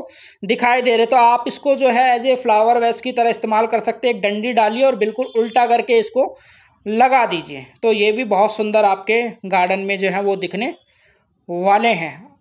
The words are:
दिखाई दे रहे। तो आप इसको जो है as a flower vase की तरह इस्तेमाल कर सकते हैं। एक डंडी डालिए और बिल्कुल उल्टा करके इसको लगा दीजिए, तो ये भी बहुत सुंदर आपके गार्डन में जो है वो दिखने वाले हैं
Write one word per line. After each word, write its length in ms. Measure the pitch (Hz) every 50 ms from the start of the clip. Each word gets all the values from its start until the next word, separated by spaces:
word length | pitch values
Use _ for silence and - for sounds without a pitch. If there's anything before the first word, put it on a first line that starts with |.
| 269 - - - - - - - -
दिखाई 360 | 190 233 - 247 240 247 254
दे 140 | 240 254 226
रहे। 80 | 226 233
तो 100 | 226 262
आप 300 | 247 233 240 240 240 -
इसको 280 | 269 - - - 285 269
जो 140 | 233 269 254
है 160 | 226 247 262 254
as 160 | 247 233 233
a 80 | 262 254
flower 380 | 254 254 233 214 214 220 233 240 240
vase 200 | 233 233 226 -
की 100 | - 254
तरह 180 | - 240 233 233
इस्तेमाल 380 | 226 226 - 220 214 220 226
कर 120 | 226 233 220
सकते 280 | - 233 226 - -
हैं। 80 | 240 233
एक 60 | 190
डंडी 320 | 190 202 208 214 214 247 240
डालिए 300 | 226 214 214 226 247 269
और 120 | 269 247
बिल्कुल 340 | 190 208 214 214 240 254 254 -
उल्टा 280 | 226 233 233 220 247 240
करके 300 | 233 233 233 - - 240 226
इसको 260 | 214 220 - 254 277 381 - - _ _ - _ _ _ _ _ -
लगा 400 | 208 214 226 254 262 262 262 233
दीजिए, 400 | 208 180 160 147 147 143 135 131 - _ _ -
तो 100 | 226 220
ये 180 | 208 208 214
भी 120 | 214 240 254
बहुत 300 | 202 202 185 214 208 -
सुंदर 300 | - 214 214 214 214 208
आपके 360 | 196 190 196 - - 220 233 240 226 226 - -
गार्डन 320 | 185 190 185 180 185 190 196
में 160 | 196 196 196 185
जो 100 | 196 190
है 120 | 180 196 202
वो 120 | 202 196
दिखने 360 | 190 185 170 - 196 240 311 330 - _ _ _ _ _ _ _ _ _ _ _ _ _ -
वाले 440 | 175 175 185 196 202 214 233 233 208
हैं 200 | 170 165 151 135 160 220 - _ _